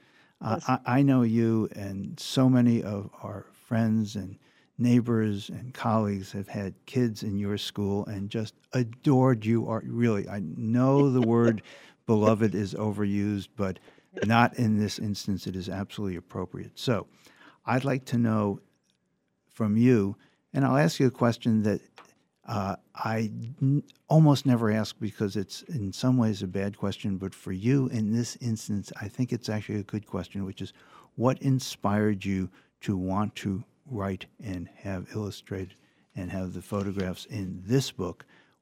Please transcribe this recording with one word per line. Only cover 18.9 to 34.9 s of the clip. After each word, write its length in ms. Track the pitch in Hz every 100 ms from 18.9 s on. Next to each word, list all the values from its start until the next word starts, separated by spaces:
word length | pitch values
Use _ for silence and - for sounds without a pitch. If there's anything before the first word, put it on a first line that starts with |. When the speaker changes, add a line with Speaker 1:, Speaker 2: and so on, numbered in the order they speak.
| _ _ _ _ _ _
Speaker 1:
from 240 | - 110 107
you, 400 | 123 120 98 98 _ _ _
and 100 | 135
I'll 140 | 135 131
ask 200 | 160 -
you 80 | 131
a 40 |
question 520 | - 120 113 123 110
that, 180 | 104 101 - - - _ _ _ -
uh, 260 | 107 95 92 _
I 360 | - 113 110 110 117 117 -
n-, 240 | 135 143 - _ -
almost 380 | 156 151 135 135
never 240 | 120 110
ask 280 | 110 104 -
because 380 | 107 - 104 104
it's 260 | 95 -
in 280 | - 156 98
some 240 | - 127 127
ways 260 | 110 98
a 60 | 98
bad 280 | 98 98 98
question, 420 | 101 - 107 95
but 160 | 95
for 180 | - -
you 340 | 92 113 139 127
in 240 | 117 104
this 240 | 113 117 -
instance, 500 | 120 110 - 104 98 -
I 60 | 101
think 260 | - 127
it's 160 | 120 -
actually 300 | 107 101 104
a 60 |
good 220 | 98 107 -
question, 380 | 95 92 101
which 160 | 95 -
is 120 | 95 - - - -
what 260 | - 120 127
inspired 840 | 135 131 - - 101 104 107 101
you 260 | 95 95 92 - _ _
to 160 | - 95
want 400 | 92 95 107 -
to 260 | 104 95 - _ -
write 400 | 113 98 95 - -
and 260 | 107 90 90 -
have 300 | 101